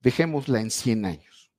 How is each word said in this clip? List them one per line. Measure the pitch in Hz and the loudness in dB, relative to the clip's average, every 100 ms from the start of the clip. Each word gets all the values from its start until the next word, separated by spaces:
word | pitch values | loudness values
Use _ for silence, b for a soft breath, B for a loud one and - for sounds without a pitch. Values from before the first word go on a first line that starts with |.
Dejémosla | 127 123 165 151 135 120 | 2 2 0 0 0 0
en | 110 | 0
cien | - 127 110 98 | -2 0 0 -2
años | 76 _ - _ | -6 _ -20 _